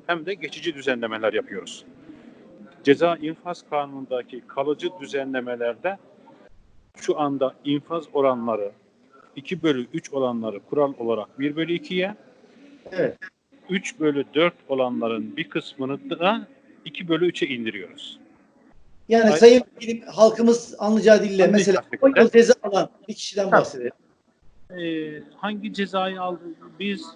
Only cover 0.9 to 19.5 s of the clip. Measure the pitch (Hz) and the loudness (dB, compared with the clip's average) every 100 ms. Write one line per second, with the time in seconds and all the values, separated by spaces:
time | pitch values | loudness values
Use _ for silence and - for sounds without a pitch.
0.9 | 123 113 110 110 104 - 98 82 - - | -2 -4 -2 -2 -2 -4 -10 -12 -16 -20
1.9 | - - - - - - - - - - | -20 -20 -20 -20 -20 -20 -20 -20 -2 2
2.9 | 131 170 165 151 165 175 175 - 147 143 | 4 2 0 -6 -10 -12 -14 -6 -6 -6
3.9 | 139 127 127 113 123 - 135 143 147 170 | -10 -8 -8 -8 -16 -10 -4 -4 -4 -6
4.9 | 170 135 139 135 131 123 120 120 113 175 | -8 -8 -6 -4 -6 -6 -6 -6 -4 -6
5.9 | 196 - - - - - - _ - _ | -8 -14 -20 -20 -20 -20 -20 _ -20 _
6.9 | - - 165 147 135 131 - 143 143 - | -6 -4 -2 -2 -2 -4 -4 -4 -4 -4
7.9 | 165 147 143 135 123 117 110 101 - _ | -8 -4 0 2 0 -2 -4 -6 -10 _
8.9 | _ _ _ _ - - 170 160 131 120 | _ _ _ _ -18 -10 -2 0 0 -4
9.9 | 165 - 139 127 117 110 101 - 147 143 | -10 -8 -2 -2 -2 -6 -8 -4 0 0
10.9 | 127 117 110 101 - 147 151 165 175 - | 0 -4 -4 -6 -6 -4 -4 -4 -4 -4
11.9 | 180 185 214 - _ _ _ - - - | -4 -4 -6 -20 _ _ _ -20 -20 -10
12.9 | 185 143 - - - _ _ - 190 - | -4 -4 -4 -16 -20 _ _ -6 -6 -6
13.9 | - 151 143 131 147 170 - - 131 123 | -4 -2 -2 -2 0 0 -2 -6 -2 -2
14.9 | 120 113 113 107 98 - - - - 131 | -2 -4 -4 -8 -10 -8 -8 -8 -8 -8
15.9 | 139 139 165 180 226 208 _ _ _ 175 | -8 -8 -2 -2 -2 -6 _ _ _ -18
16.9 | - 175 160 175 - 147 123 110 101 85 | -12 -4 0 0 -2 -4 -4 -6 -8 -14
17.9 | 78 - - - _ _ _ _ - - | -18 -20 -20 -20 _ _ _ _ -20 -20
18.9 | - - 226 214 160 233 | -20 2 4 6 10 10